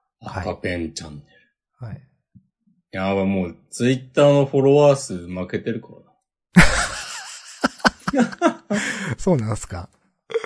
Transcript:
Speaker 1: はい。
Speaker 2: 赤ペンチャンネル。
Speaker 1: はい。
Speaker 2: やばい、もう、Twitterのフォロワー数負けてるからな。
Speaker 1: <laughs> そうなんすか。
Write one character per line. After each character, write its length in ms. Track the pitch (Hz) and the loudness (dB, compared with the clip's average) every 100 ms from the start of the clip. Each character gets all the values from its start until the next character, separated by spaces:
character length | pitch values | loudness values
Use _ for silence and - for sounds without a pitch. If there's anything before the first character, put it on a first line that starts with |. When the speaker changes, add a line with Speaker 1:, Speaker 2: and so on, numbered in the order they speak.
| _ _ | _ _
Speaker 1:
は 200 | 117 98 | -14 -10
い。 80 | 92 | -8
Speaker 2:
赤 80 | - | -8
ペ 200 | 95 87 | -6 -6
ン 160 | 80 | -8
チ 100 | - | -10
ャ 60 | 78 | -16
ン 60 | 73 | -18
ネ 40 | |
ル。 640 | - _ _ _ _ - 113 | -20 _ _ _ _ -18 -16
Speaker 1:
は 60 | |
い。 160 | 90 _ _ _ _ _ _ _ _ _ | -16 _ _ _ _ _ _ _ _ _
Speaker 2:
や 240 | 95 95 | -6 -2
ば 80 | 98 | 0
い、 40 | 98 | 0
も 200 | 98 87 | -2 -4
う、 100 | - _ | -8 _
Twitter 520 | - 120 127 - - | -4 -2 -2 -4 2
の 240 | 147 143 139 | 4 6 2
フ 120 | 139 | 2
ォ 20 | |
ロ 140 | 139 143 | 4 6
ワ 160 | 147 | 6
ー 40 | 127 | 4
数 300 | - 92 85 | 0 -10 -10
負 220 | 90 90 | -10 -6
け 100 | - | -8
て 120 | 120 | -6
る 100 | 110 | -8
か 80 | - - _ _ _ _ _ 175 - - - - - - - - - - - - - - - | -10 -20 _ _ _ _ _ 8 8 6 -4 -8 -14 -14 -16 -18 -20 -6 -6 0 -2 -2 -6
ら 100 | 277 | -2
な。 400 | - - 339 - - 208 - - 185 | -2 0 -2 -2 -6 -6 -4 -8 -8
Speaker 1:
<laughs> 40 | - | -4
そ 160 | 190 | 0
う 20 | 151 | 0
な 160 | 107 | -2
ん 40 | 110 | -6
す 120 | - | -8
か。 220 | 90 90 _ _ _ - - | -14 -14 _ _ _ -10 -8